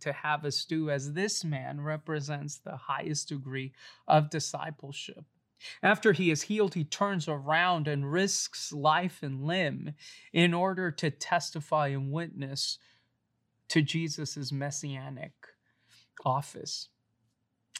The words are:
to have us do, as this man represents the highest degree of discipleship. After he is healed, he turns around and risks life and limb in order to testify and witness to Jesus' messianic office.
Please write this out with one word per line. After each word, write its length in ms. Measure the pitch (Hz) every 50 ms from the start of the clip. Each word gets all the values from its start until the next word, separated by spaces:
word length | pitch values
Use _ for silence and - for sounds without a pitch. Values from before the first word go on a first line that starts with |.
to 120 | - 143 135
have 320 | - - 151 151 147 151
us 200 | 143 127 - -
do, 260 | - 165 160 156 151
as 220 | 143 139 135 147 147
this 300 | 180 202 208 - - 180
man 380 | 160 147 131 127 131 143 147
represents 760 | 143 151 156 151 - 160 156 151 139 147 147 143 147 147 - -
the 180 | - - -
highest 520 | 139 - - 135 143 - 156 151 - - -
degree 440 | 151 139 131 131 135 135 131 131 - - - - - _ _
of 220 | - 151 156 151 151
discipleship. 920 | - 156 - - - 139 - 165 147 - 147 139 143 - - - - - 151 _ _ _ _ _ _ _ - - - -
After 300 | - 190 214 - - 220
he 180 | 170 185 185 165
is 140 | 156 143 -
healed, 320 | - 208 214 202 180 -
he 80 | 170 147
turns 440 | - - - 202 202 196 175 147
around 600 | 165 151 139 139 151 156 165 180 180 180 160 147
and 240 | 151 147 139 139 139
risks 600 | 156 180 196 190 - - - - - - - -
life 520 | 156 147 139 156 156 175 185 180 - - 156
and 240 | 139 135 131 139
limb 480 | 156 175 190 170 139 131 135 - 151 151 _ - - - - - -
in 220 | - 165 170 175 170
order 380 | 175 185 190 185 185 185 170
to 180 | - - 175 151
testify 800 | - - - - 175 165 - - - 156 147 - 160 151 147
and 240 | 139 139 135 135 135
witness 680 | 143 165 170 156 - - 139 135 139 - - - - - _ _ _ _ _ _ _ _ _ _ _ _ _ _ _ _ _ -
to 120 | - 160
Jesus' 720 | 147 - - 165 165 156 147 - 151 - - 147 139 127
messianic 840 | 143 135 139 143 139 - 156 143 135 131 135 139 135 - - 170 _ _ - - _ _ _ _ _ _ _ _ - - _ _ _ - -
office. 680 | 139 131 143 147 - - - - - - - - - _ _ _ _ _ _ _ _ _ _ _ _ _ _ _ _ -